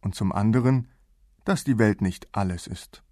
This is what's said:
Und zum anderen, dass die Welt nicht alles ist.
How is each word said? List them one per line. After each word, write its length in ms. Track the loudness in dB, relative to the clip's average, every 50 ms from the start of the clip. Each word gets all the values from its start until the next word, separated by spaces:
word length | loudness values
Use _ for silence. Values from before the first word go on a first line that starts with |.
| -6
Und 120 | -6 -6
zum 160 | -4 -4 -4
anderen, 580 | -2 0 0 2 2 2 2 2 2 2 -2 -6 _ _ _ _ _ _ _ _ _ _ _
dass 200 | -2 -2 -2 0
die 140 | 0 2 4
Welt 240 | 4 4 4 2 0
nicht 260 | -2 -2 -4 -12 -10 _
alles 340 | -4 -4 -2 -4 -6 -8
ist. 360 | -10 -12 -12 -14 -18 -20 -20 _ _